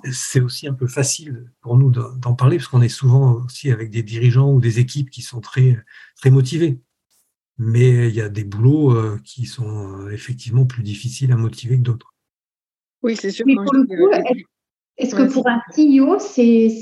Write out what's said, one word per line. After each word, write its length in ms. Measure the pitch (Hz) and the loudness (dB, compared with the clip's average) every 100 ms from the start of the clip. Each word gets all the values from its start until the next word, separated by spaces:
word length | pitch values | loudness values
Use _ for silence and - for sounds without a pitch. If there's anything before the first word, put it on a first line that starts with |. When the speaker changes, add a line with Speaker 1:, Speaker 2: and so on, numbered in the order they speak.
| 135 | -10
Speaker 1:
c'est 280 | 127 - 131 | -10 -2 -2
aussi 280 | 123 - 147 | -2 -6 -10
un 60 | |
peu 120 | 131 127 | -6 -6
facile 640 | - 135 - 151 117 120 _ | -4 -4 -4 -10 -16 -16 _
pour 160 | 120 123 | 0 2
nous 140 | 139 | 4
d'en, 220 | 123 117 | 2 -4
d'en 220 | 131 123 | -8 -4
parler, 240 | 120 127 170 | 0 0 0
parce 100 | - | 0
qu'on 140 | 120 | 0
est 60 | 120 | 0
souvent 540 | - 131 131 135 117 | 0 2 4 4 0
aussi 280 | 123 - 143 | -4 -8 -4
avec 180 | 110 113 | -4 -4
des 140 | 113 | -8
dirigeants 480 | 104 117 123 120 139 | -8 0 2 4 4
ou 80 | 135 | 4
des 180 | 117 110 | 2 0
équipes 320 | 127 147 135 | -2 -2 -8
qui 120 | - | -10
sont 180 | - 120 | -14 -14
très, 360 | - 135 131 113 - - - _ | -8 2 2 2 -4 -20 -20 _
très 140 | 135 | 4
motivés. 480 | 135 131 160 165 131 _ _ _ _ _ _ _ - | 4 2 0 -2 -2 _ _ _ _ _ _ _ -8
Mais 500 | 113 117 127 120 117 | -2 2 4 4 2
il 60 | |
y 60 | 107 | -2
a 80 | 104 | -6
des 160 | 101 | -8
boulots, 480 | 101 101 123 151 143 | -8 2 4 4 4
euh, 260 | 113 110 104 | 2 0 -6
qui 220 | - - 110 | -12 -12 -12
sont, 580 | - 110 107 98 98 | -10 -10 -10 -12 -12
euh, 60 | 101 | -12
effectivement 560 | 107 - 127 117 120 131 | -12 -12 -12 -2 0 0
plus 180 | 117 | -2
difficiles 480 | 104 104 123 - 131 | -8 -8 -10 -6 0
à 40 | 117 | 0
motiver 420 | 110 - 120 131 | -2 -6 -4 0
que 40 | |
d'autres. 320 | 120 113 - _ _ _ _ _ _ _ _ _ | 0 -4 -10 _ _ _ _ _ _ _ _ _
Speaker 2:
Oui, 140 | 240 220 | -6 -4
c'est 160 | 196 | -6
sûr. 120 | 208 247 | -2 0
Speaker 3:
Mais 80 | 226 | 2
Speaker 2:
Quand 80 | |
Speaker 3:
pour 100 | 196 | 2
Speaker 2:
je 60 | 269 | 0
Speaker 3:
le 60 | 247 | 0
Speaker 2:
dis, 100 | 190 | 2
Speaker 3:
coup, 100 | 381 | 2
Speaker 2:
euh, 100 | 415 | 2
Speaker 3:
est-ce, 280 | 302 247 - _ _ _ _ - | 0 -4 -6 _ _ _ _ -8
est-ce 200 | - 196 | -4 0
Speaker 2:
ouais, 100 | 262 | 0
Speaker 3:
que 60 | |
pour 100 | 254 | 2
Speaker 2:
c'est 80 | 247 | 0
Speaker 3:
un 120 | 233 - | -2 -4
C 240 | - 302 269 | 2 4 4
E 40 | |
O, 160 | 277 392 | 4 0
c'est, 480 | - - 233 226 226 220 | -2 2 4 6 4 0